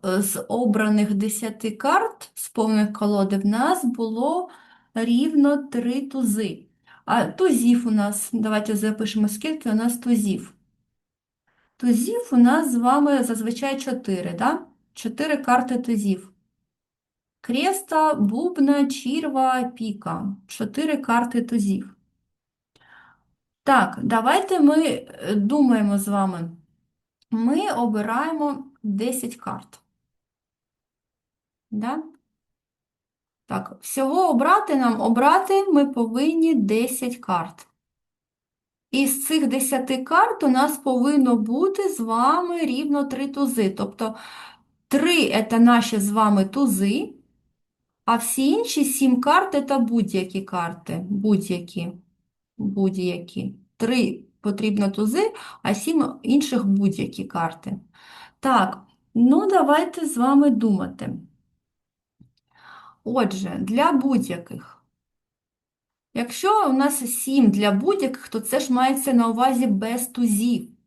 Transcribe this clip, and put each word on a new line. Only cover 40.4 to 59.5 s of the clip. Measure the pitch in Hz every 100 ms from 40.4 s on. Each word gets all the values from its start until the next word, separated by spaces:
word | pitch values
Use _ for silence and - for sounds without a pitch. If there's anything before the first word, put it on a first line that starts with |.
у | 285
нас | 254 294 302
повинно | 277 247 269 294 254 233
бути | 214 262 381 392 381
з | -
вами | 226 226 254 339 349 339
рівно | 294 254 294 285
три | 277 269 277
тузи. | 277 269 240 196
Тобто | 190 196 - 220 220 - - - - _ _ _
три — | 277 320 339 240 220 220
це | 233
наші | 240 240 - 214
з | 202
вами | 214 214 202
тузи, | 190 269 269 190 196 247 427 - _ _ _ _ _ _ _ _
а | - 233
всі | 233 - 269
інші | 415 466 302
сім | 285 - 269 247
карт — | 277 339 381 285 277
це | 269
будь-які | 226 233 196 190 185 190
карти. | 190 180 170 - - 170 185
Будь-які. | 202 214 196 - 180 175 - 175 - _ _ _ _ _ -
Будь-які. | 208 196 190 190 180 175 175 196 190 - _ _
Три | 226 254 208 - - _
потрібно | 208 202 214 208 196
тузи, | 196 214 302 440 - - -
а | -
сім | 202 320 320 - -
інших | - 285 - 240 196
будь-які | 196 202 - - -
карти. | 190 175 165 - 202 196 _ _ - - - _
Так, | 269 240 190 - _ _ _
ну | 233 247 311 403